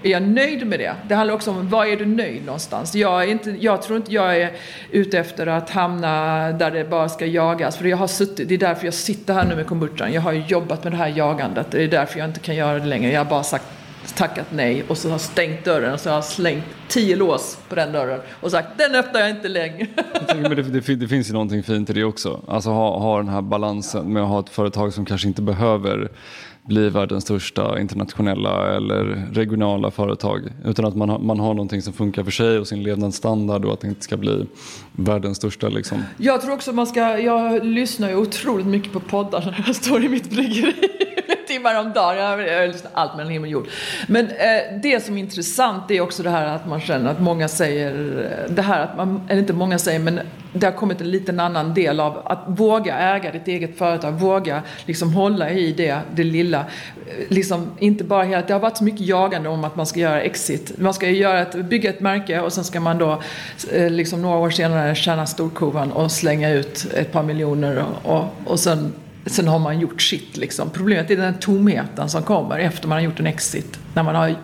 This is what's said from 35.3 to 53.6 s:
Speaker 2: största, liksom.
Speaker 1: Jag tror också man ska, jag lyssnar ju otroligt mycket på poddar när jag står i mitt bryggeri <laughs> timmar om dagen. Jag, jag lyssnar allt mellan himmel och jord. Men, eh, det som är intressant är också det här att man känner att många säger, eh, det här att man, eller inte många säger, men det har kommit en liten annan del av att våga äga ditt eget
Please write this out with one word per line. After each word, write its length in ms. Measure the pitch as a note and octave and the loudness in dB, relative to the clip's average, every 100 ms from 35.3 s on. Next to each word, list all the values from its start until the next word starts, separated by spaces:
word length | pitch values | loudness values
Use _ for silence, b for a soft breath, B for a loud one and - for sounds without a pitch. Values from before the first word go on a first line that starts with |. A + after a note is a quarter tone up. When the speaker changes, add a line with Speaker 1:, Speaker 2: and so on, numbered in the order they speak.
| G2+ | -4
Speaker 2:
största, 320 | G#2+ - G#2+ | -6 -2 -2
liksom. 340 | G#2+ G#2 G#2+ G2+ - | -2 -4 -6 -6 -2
Speaker 1:
Jag 240 | B3 C4 | 2 2
tror 120 | C4 | 0
också 200 | C#4 C4+ | -6 -4
man 140 | A#3+ A#3+ | -2 0
ska, 320 | A#3+ A3+ A3 | 2 2 2
jag 460 | A#3 A#3 A#3 A3+ A3+ | 2 2 2 0 2
lyssnar 440 | A3+ B3 B3 G3+ | 0 0 -2 0
ju 60 | F#3 | 2
otroligt 500 | G#3 - C4+ G#3+ F#3+ | 0 -2 -2 0 2
mycket 260 | G3+ G3+ | 0 0
på 60 | F#3+ | -8
poddar 420 | - G3+ G3+ - E3+ | -2 -2 0 -2 -2
när 180 | F3+ G#3+ | -4 -2
jag 80 | B3+ | -2
står 280 | A#3+ C4+ | 2 2
i 60 | C4 | 2
mitt 200 | B3+ - | 0 -2
bryggeri 440 | G#3+ C4 A3 A#3+ - | -2 0 2 0 2
<laughs> 680 | F#4+ - F#4+ - F4+ G#4 - | 0 0 -4 -4 -4 -4 -2
timmar 320 | C4 A#3+ A3 | 0 2 2
om 140 | G#3+ | 0
dagen. 240 | G#3+ F3+ F#3 | 2 2 2
Jag, 300 | G3+ G3+ F#3+ E3+ | 0 0 0 2
jag 40 | F3+ | 0
lyssnar 240 | F3 - | -2 -6
allt 220 | - D3+ D#3 | -2 -2 -2
mellan 160 | D#3 | -4
himmel 160 | D#3+ D#3 | -4 -2
och 40 | |
jord. 160 | D3 B2+ B B B B | -4 -4 B B B B
Men, 180 | A3+ A3+ | 2 2
eh, 520 | C#3 G3+ A3 - G3+ | 2 4 4 0 -2
det 200 | C#4+ B3 G#3+ | 0 0 0
som 120 | G3+ | -6
är 20 | |
intressant 720 | G3 F#3 E3 - B3+ G3+ F#3+ | -6 -6 -6 0 0 0 0
är 100 | G3+ | 0
också 220 | F3 F#3 | 0 -2
det 60 | F3 | 0
här 160 | E3+ D3+ D#3 | 0 0 -4
att 120 | E3 | -4
man 140 | D#3 | -6
känner 300 | D#3 C#3+ B2 | -2 0 0
att 100 | D3+ | 2
många 260 | F3+ E3+ D#3 | 2 2 0
säger, 460 | D#3 D#3+ D3 C#3+ C#3 D3 C3 - - - | 0 0 2 -2 -2 -4 -2 -4 -4 -2
eh, 60 | |
det 80 | F3 | 0
här 220 | G3 F3+ | 2 2
att 140 | D#3 - | 0 -2
man, 240 | F#3 G3 F#3 | -2 -2 0
eller 100 | G3 | 2
inte 120 | G3+ | 2
många 260 | F3 F#3 F3 | 0 2 2
säger, 200 | F3 D#3+ | 2 2
men 200 | D#3+ E3+ - - - | 0 -2 -6 -14 -8
det 120 | F3+ G3 | 0 0
har 80 | |
kommit 280 | F#3+ G#3 F#3 | 2 -2 0
en 100 | F3 | 0
liten 280 | F#3 F#3+ F3 | -2 0 0
annan 340 | F3 E3+ D#3 | 0 0 0
del 260 | E3 E3 D3+ | 2 2 2
av 220 | D3+ E3 - | 0 -2 -4
att 180 | F#3 - | -4 -2
våga 500 | F#3 A3 A3 F#3 D3 | 2 4 4 2 0
äga 320 | F#3 G3 F3+ | 2 2 -2
ditt 160 | D#3+ E3+ | -6 -4
eget 300 | F3+ | -2